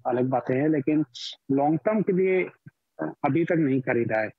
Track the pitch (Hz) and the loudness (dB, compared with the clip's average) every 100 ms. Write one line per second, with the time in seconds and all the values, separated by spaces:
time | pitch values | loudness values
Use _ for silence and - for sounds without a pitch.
0 | 127 123 131 127 - 131 151 156 139 151 | -2 0 0 0 0 0 2 0 0 0
1 | 151 - - - - 139 143 160 - 220 | -2 -8 -16 -10 -2 0 2 0 0 0
2 | 190 185 190 185 185 - - - _ - | 0 2 2 0 -2 -8 -20 -20 _ -10
3 | 156 - 143 147 170 170 143 131 135 120 | -10 -2 0 0 0 2 2 0 0 0
4 | 110 110 107 | 0 -2 -4